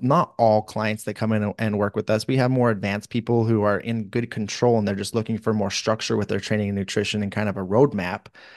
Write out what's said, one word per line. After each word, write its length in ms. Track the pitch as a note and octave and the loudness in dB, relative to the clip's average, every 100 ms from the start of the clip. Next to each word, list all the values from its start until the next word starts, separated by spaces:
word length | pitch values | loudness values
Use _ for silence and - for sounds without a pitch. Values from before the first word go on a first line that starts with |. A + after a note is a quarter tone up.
not 340 | B2+ E3 - - | 2 2 2 2
all 240 | A2+ G#2+ | 4 4
clients 420 | - A2 A2 G#2+ | 2 -4 -2 -2
that 100 | - | -6
come 180 | G2+ A2 | -4 0
in 220 | G#2+ G#2 - | 0 0 -2
and 220 | A2 G#2 | -2 0
work 160 | G2+ | 0
with 160 | G#2+ G#2 | -2 0
us. 160 | A2 - | -2 0
We 100 | C3 | 0
have 120 | B2+ | 2
more 200 | C3 A#2+ | 2 2
advanced 400 | G2+ G2+ G#2 - | 0 -2 -4 -4
people 340 | B2 A#2 A#2 | -4 0 2
who 180 | A2+ A2 | 2 2
are 160 | G#2 G2 | 2 0
in 300 | A2+ A#2 G2 | -2 -6 -4
good 200 | B2 A2+ | -4 -4
control 480 | A2 G2+ - B2 A2+ | -6 -6 0 2 4
and 120 | G#2 | 2
they're 80 | G2 | -2
just 180 | G2 | -4
looking 240 | A#2 G#2+ A2 | -4 -2 -2
for 160 | A2+ | -2
more 160 | G#2+ G2+ | 0 0
structure 460 | - - A2 - A2 | -2 -2 -2 0 -2
with 120 | G2+ | -2
their 120 | G2+ | -2
training 300 | - G#2+ G2+ | -2 -2 0
and 60 | G2+ | -2
nutrition 460 | F#2+ G#2+ G2+ G#2+ | -2 -2 -2 -2
and 80 | G2+ | -4
kind 180 | G#2 G#2 | -2 -4
of 80 | F#2+ | -4
a 80 | |
roadmap, 600 | F#2 G#2+ C#3 G#2 F2 G2+ - - - | 0 4 4 2 -4 -6 -12 -20 -20